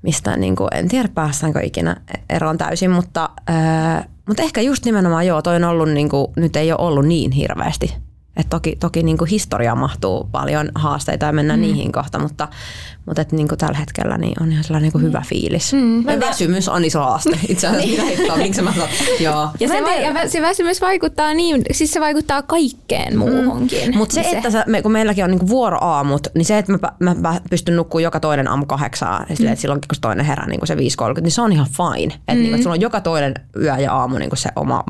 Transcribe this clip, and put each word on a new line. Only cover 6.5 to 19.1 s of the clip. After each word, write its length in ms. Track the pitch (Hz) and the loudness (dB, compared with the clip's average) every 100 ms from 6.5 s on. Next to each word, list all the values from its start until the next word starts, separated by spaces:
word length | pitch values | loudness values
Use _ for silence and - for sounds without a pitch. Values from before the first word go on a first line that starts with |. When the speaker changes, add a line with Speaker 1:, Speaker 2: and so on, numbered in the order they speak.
| 147 | 2
Speaker 1:
ei 160 | 160 | 2
oo 60 | 160 | 2
ollut 260 | 170 143 147 | 2 4 4
niin 260 | 170 107 | 4 2
hirveästi. 640 | 135 - - - - - - - - _ - | 0 0 -2 -4 -2 -4 -4 -12 -20 _ -6
Et 120 | - | -2
toki, 260 | 170 160 - | -2 -2 -2
toki 240 | 170 165 | -2 0
niinku 220 | 165 160 160 | 0 2 0
historiaan 520 | 214 - 104 117 120 | 0 -2 -2 0 0
mahtuu 500 | 131 - 98 90 101 | -2 -2 -2 -2 -4
paljon 380 | 135 139 151 151 151 | -4 -2 -2 -2 -2
haasteita 500 | 151 147 143 147 151 | -2 -2 -4 -2 0
ja 60 | |
mennään 280 | 151 151 226 | 0 2 2
Speaker 2:
Mm. 60 | 208 | 2
Speaker 1:
niihin 260 | 147 123 | 0 -2
kohta, 280 | - 139 - | -4 -4 -4
mutta, 280 | 147 147 151 - - - - - - | -6 -6 -10 -8 -16 -14 -16 -16 -6
mut 140 | 160 | -4
et 120 | 156 | 0
niinku 240 | 160 151 156 | 0 0 0
tällä 200 | 156 147 | -2 -2
hetkellä 400 | 151 - - - | -4 -4 -2 -2
niin 240 | - - | -2 -2
on 80 | 160 | 0
ihan 120 | 156 | 0
sellainen 200 | 156 156 156 | 0 0 2
niinku 140 | 151 | 2
hyvä 200 | - - | 2 0
Speaker 2:
Mm. 60 | - | -2
Speaker 1:
fiilis. 480 | - - 165 - | -2 0 -2 0
Speaker 2:
Mm. 340 | 277 240 226 240 | 2 2 2 0
Speaker 1:
Ja 100 | 294 | 0
väsymys 500 | - - 175 185 - | 0 0 0 0 0
on 160 | 175 165 | 0 0
iso 140 | 160 | 2
haaste 400 | 131 - - 175 165 | 0 0 0 0 0
itse 180 | 180 190 | 0 0
asiassa, 200 | 220 220 | 0 0
Speaker 2:
<laughs> 20 | |
Speaker 1:
mitä 120 | 220 | 0
hittoa, 340 | - - 370 - | 0 0 0 0
miksi 240 | 196 - | 0 0
mä 100 | - | 0
sanon. 140 | 175 160 - - | 0 -2 -2 0